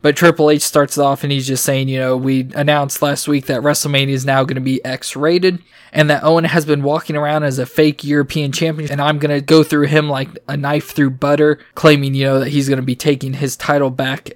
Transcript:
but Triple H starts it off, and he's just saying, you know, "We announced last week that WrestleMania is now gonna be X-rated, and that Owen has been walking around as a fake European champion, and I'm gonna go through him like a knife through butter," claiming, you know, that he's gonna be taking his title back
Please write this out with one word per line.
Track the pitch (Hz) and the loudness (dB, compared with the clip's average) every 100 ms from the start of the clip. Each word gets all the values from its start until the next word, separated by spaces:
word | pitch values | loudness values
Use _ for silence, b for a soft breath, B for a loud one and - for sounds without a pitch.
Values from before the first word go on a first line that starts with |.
but | 151 | 0
Triple | 143 170 160 151 | 4 4 4 2
H | 151 | 2
starts | - 151 143 143 | 2 0 0 0
it | |
off, | 139 135 | 0 0
and | 143 | -2
he's | 139 | -4
just | 131 131 | -4 -4
saying, | - 135 135 | -2 -2 -2
you | 131 | -2
know, | 131 127 | -2 0
"We | 131 131 131 | 0 0 -2
announced | 147 147 147 139 - | -2 0 0 -2 -2
last | 143 139 - | -2 -2 -2
week | 147 135 | -2 -2
that | 127 | -2
WrestleMania | 147 147 147 139 139 | 0 0 0 0 0
is | 135 | -2
now | 135 135 | 0 0
gonna | 131 131 | 0 -2
be | 131 131 | -2 -4
X-rated, | 135 131 - 131 151 175 185 180 b b b | -4 -8 -10 -2 2 4 2 0 b b b
and | 151 147 | 0 2
that | 147 | 2
Owen | 151 165 | 2 2
has | 165 170 | 2 0
been | 151 147 | 0 0
walking | 139 156 - | 0 -2 -4
around | 151 147 151 | -4 -2 0
as | 147 131 | -2 -4
a | - | -2
fake | - 156 143 | 2 2 2
European | 143 147 135 156 143 | -2 0 0 -2 -4
champion, | 135 160 156 147 | -2 -4 -4 -6
and | 143 | -2
I'm | 143 151 | 0 0
gonna | 147 143 | 0 -2
go | 143 160 | 4 4
through | 151 151 143 | 4 2 2
him | 151 151 | 2 0
like | 135 135 - - | -4 -6 -12 -10
a | 143 | -6
knife | 139 151 - | -2 -4 -4
through | - 139 | 0 0
butter," | 131 143 147 151 147 b | 0 0 4 4 2 b
claiming, | - 156 147 139 | 2 4 4 2
you | 135 | 0
know, | 135 135 | 2 0
that | 127 | 0
he's | 143 135 | -2 0
gonna | 135 | -2
be | 127 | -2
taking | 123 156 139 135 | -2 -2 -2 -4
his | 135 139 | -4 -6
title | - - 147 135 | -4 -2 0 0
back | 131 131 143 - | -2 -6 -6 -12